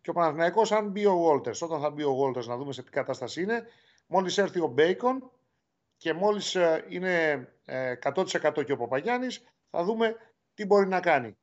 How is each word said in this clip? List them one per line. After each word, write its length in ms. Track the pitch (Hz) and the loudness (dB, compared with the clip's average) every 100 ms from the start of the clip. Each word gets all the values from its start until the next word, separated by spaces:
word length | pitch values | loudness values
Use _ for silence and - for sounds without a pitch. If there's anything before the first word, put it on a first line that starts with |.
Και 80 | - | -4
ο 40 | |
Παναθηναϊκός, 580 | 165 165 151 170 175 208 | 0 0 2 2 2 2
αν 160 | 208 208 | 2 0
μπει 160 | 196 202 | 0 2
ο 100 | 180 165 | 4 4
Walters, 300 | 139 120 104 | 2 0 -6
όταν 220 | 170 160 | -6 -4
θα 80 | 147 | -4
μπει 140 | 147 | -2
ο 120 | 147 131 | -2 0
Walters, 240 | 139 123 117 | 0 -2 -6
να 120 | 120 | -8
δούμε 160 | 143 | -8
σε 100 | 127 | -12
τι 60 | - | -6
κατάσταση 520 | 139 127 131 120 - | -6 -4 -6 -8 -6
είναι. 220 | 190 233 226 _ _ _ _ | -4 -4 -6 _ _ _ _
Μόλις 300 | 180 180 196 | -2 0 0
έρθει 220 | 180 180 | 0 0
ο 80 | 156 | 0
Μπέικον 640 | 127 160 190 247 262 254 _ _ _ _ _ _ _ | 4 4 4 0 -2 -8 _ _ _ _ _ _ _
και 160 | 165 | -4
μόλις, 420 | 160 202 208 - 190 | 0 0 0 -2 2
ε, 300 | 170 160 - | 4 2 -2
είναι, 600 | 175 185 175 160 139 - _ - | -4 0 2 2 0 -6 _ -10
ε, 240 | 131 131 | -6 -4
εκατό 320 | 123 139 135 | -4 -2 -2
τοις 100 | 185 | -2
εκατό 300 | 165 151 151 | 0 0 0
και 80 | 131 | -2
ο 60 | 131 | -4
Παπαγιάννης, 640 | 120 131 180 247 254 - _ _ _ | -2 -2 -2 -4 -4 -10 _ _ _
θα 140 | 165 | -2
δούμε 320 | 175 226 226 226 _ _ _ | -2 0 -2 -2 _ _ _
τι 120 | - 202 | -10 2
μπορεί 220 | 202 190 | 4 4
να 120 | 185 | 2
κάνει. 360 | 175 147 117 - | 2 2 0 -14